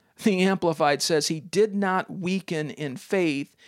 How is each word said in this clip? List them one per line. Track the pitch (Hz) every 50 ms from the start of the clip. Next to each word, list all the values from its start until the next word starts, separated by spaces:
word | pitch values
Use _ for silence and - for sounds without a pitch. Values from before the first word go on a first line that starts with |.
| _ _ _ - -
The | 226 190 180 185
Amplified | 196 190 185 - 170 160 151 160 147 147 135 -
says | - 170 151 143 -
he | 160 156
did | 131 175 - 190 214 214 196
not | 202 202 185 185 185 - -
weaken | 160 185 170 180 190 190 185 - 175 156 151 143
in | - - 151 143 127 -
faith | - - 208 190 180 160 139 139 139 - _ _ _